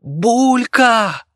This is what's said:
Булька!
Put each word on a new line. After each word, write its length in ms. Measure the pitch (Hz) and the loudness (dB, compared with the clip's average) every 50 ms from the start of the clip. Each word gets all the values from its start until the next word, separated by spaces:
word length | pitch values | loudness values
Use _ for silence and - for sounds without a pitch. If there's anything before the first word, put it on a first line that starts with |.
| _ | _
Булька! 1200 | 139 143 156 175 233 233 247 262 262 254 247 247 - - - 262 247 226 226 214 190 151 - - _ _ | -10 -8 -2 0 0 2 2 2 2 2 0 -2 -4 0 0 2 2 2 2 0 -2 -6 -10 -16 _ _